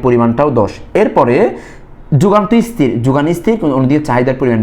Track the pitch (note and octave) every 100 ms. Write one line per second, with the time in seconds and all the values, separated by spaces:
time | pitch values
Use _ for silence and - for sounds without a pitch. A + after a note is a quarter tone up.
0 | B2+ A#2+ A#2 A#2 D3 A#2+ G2 - - -
1 | G#3+ F3 B2+ C3+ B3+ - - - - -
2 | - C#3 F#3+ G#3 F#3+ A#3 - - C3 G#2+
3 | B2 C#3 D3+ E3+ - A3+ D#3 C3+ C3 D3+
4 | D3 B2 C3 B2+ B2+ A2+